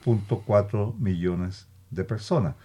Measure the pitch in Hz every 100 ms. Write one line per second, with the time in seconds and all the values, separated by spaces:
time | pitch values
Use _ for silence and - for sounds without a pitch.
0 | - 113 101 107 - 104 101 104 104 -
1 | 110 90 90 87 90 95 - - - -
2 | - 110 - 170 87 -